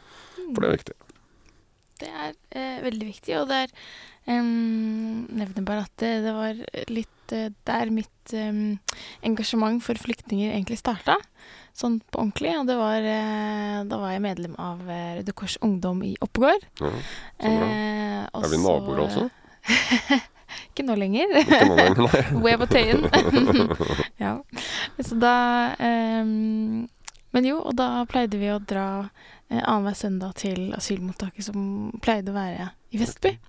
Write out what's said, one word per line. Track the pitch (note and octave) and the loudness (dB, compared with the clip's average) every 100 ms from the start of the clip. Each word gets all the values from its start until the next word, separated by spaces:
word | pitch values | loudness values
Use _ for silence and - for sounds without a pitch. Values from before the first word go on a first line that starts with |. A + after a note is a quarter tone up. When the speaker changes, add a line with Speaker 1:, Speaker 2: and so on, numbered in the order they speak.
| - - - - F4+ | -20 -20 -20 -14 -8
Speaker 1:
For | A#3 | -2
det | |
er | - | 0
Speaker 2:
Mm. | - | 0
Speaker 1:
viktig. | - - - - _ _ _ _ _ _ _ - | -4 -18 -20 -20 _ _ _ _ _ _ _ -16
Speaker 2:
Det | - | -14
er, | D#4+ D4+ D#4 - | -10 -10 -12 -14
eh, | C4 C4 B3+ | -10 -8 -6
veldig | B3+ A3 G#3+ | -6 -6 -8
viktig, | G3 - D#4 | -12 -6 -4
og | C4+ | 0
det | |
er, | C4+ C4 - - - - - - | 0 -2 -8 -20 -20 -20 -12 -2
em, | A#3+ A#3 A#3 A3+ A3+ A3 A3 A3 A3 A#3+ | 0 2 0 0 0 -2 -4 -4 -6 -6
nevner | A3+ G3+ G3 | -6 -6 -2
bare | F#3+ G#3 | -2 -2
at | G3 - | -4 -4
det, | A3+ A3+ | -2 0
det | A3 | -2
var | A3 A3 A3 - - - | -2 -4 -6 -10 -10 -6
litt, | A3+ A3 _ - | -4 -6 _ -8
eh, | A3+ A3 G#3 | -6 -6 -8
der | - A3+ A3+ | -4 -2 0
mitt, | A3 G#3 _ - | -2 -4 _ -10
em, | A3 G#3+ G#3 G#3+ G3+ - - - - | -6 -4 -2 -2 -4 -8 -12 -12 -8
engasjement | - A3 A3 A3+ A3 A#3+ | -2 -2 0 0 2 0
for | - | -2
flyktninger | A3+ - A#3 - G3 G#3+ | -6 -4 -8 -4 -2 -2
egentlig | G#3+ F#3+ A3+ | -2 -4 -4
starta, | - G#3 - F#4+ - _ - - - | -4 -2 0 0 -2 _ -20 -20 -20
sånn | - A#3+ A3+ - | -6 -2 -2 -4
på | - | -4
ordentlig, | G#3+ - D4+ D#4+ | -4 -2 -2 -2
og | B3+ | 0
det | B3 | 0
var, | G#3+ A3 | 0 0
eh, | A3 A3 G#3+ G#3+ G#3+ G#3 G#3 G#3 | 0 -2 -2 -4 -4 -4 -4 -4
da | G3+ G#3+ | -4 -4
var | G3 | -4
jeg | F#3+ | -2
medlem | G#3 F3+ F3 - | -2 -4 -8 -8
av, | F3+ F3 F3+ | -10 -8 -8
eh, | F3 E3+ E3+ | -8 -8 -8
Røde | G3 | -8
Kors | - F#3+ - | -8 -8 -2
Ungdom | A3 F#3 F3+ F#3 | 0 0 -2 -2
i | G3 F#3+ | -4 -6
Oppegård. | - - C4+ G4 - - | -4 2 4 4 0 -6
Speaker 1:
Ja, | D2 - - - - - | -4 -4 -8 -12 -16 -6
så | G#3+ | 0
bra. | A3 A3 | 2 2
Speaker 2:
Eh, | G#3+ G#3+ G#3+ G#3 G3+ - | -2 -2 -4 -4 -6 -6
og | - | -8
Speaker 1:
Er | D#2 | -2
vi | D#2 | 2
naboer | F#2 D#2+ - C3 - | 4 4 2 -2 0
Speaker 2:
så | - B3 | 0 -2
Speaker 1:
også? | - - - | -4 -20 -10
Speaker 2:
<laughs> | - A3+ - B3 - C4+ - _ - - - | 0 0 4 2 4 0 0 _ -18 -16 -12
Ikke | - | -6
nå | C#4 G#3 | -2 0
lenger. | G3 G#3+ G4 D#4 | 2 2 4 6
Speaker 1:
Ikke | D4 C#4 - | 8 8 8
nå | - | 8
lenger, | F#3 G#3 A#3+ - - | 6 8 6 6 4
nei. | A3+ | 4
Speaker 2:
<laughs> | |
Way | A3+ A#3 | 4 4
på | A#3+ | 4
Tøyen. | B3+ A3 A#3+ - - - - - - - E2 E2 C#2+ D2+ | 4 6 4 4 4 4 4 6 6 4 2 0 -2 -4
Speaker 1:
<laughs> | - | -4
Speaker 2:
Ja. | G#3 A#3 C#4+ - - - - - | -4 -4 -8 -12 -8 -6 -8 -6
Så | C4 A3+ | -4 2
da, | A#3+ B3 A#3+ A#3+ A#3+ - | 4 6 4 2 0 0
em, | A#3 A#3 A3+ A3+ A3 G#3+ A3 A3 A3 A3 A#3+ _ - - - | 0 2 0 0 0 0 0 0 -2 -4 -6 _ -20 -20 -2
men | B3 | 0
jo, | B3+ D#4 | 2 0
og | - A#3+ | -2 0
da | B3 A#3+ | 0 0
pleide | A#3+ B3+ A#3 G3+ | -2 0 0 0
vi | G3+ | -2
å | G#3 | -2
dra, | G#3 G3 G3 G3 G3+ - - - - | -2 -4 -2 -4 -8 -12 -20 -20 -6
eh, | A#3 | -2
annenhver | - G#3+ G3+ G3 | 2 2 0 -2
søndag | G#3+ F#3 F#3 | -2 -4 -6
til | - G3+ F#3 F#3 | -6 -4 -4 -4
asylmottaket | - - F#3+ F#3 - F#3+ - | -4 -4 -4 -4 -6 -8 -8
som | G3+ G3+ G3 G3+ G#3+ A3 | -8 -4 -4 -4 -6 -6
pleide | - G#3+ F#3+ | -2 -2 -2
å | |
være | G3+ F#3 F3 F3+ - _ | -6 -6 -6 -10 -12 _
i | G#3 | -4
Vestby. | A#3 - F#4+ - | -4 0 -2 -2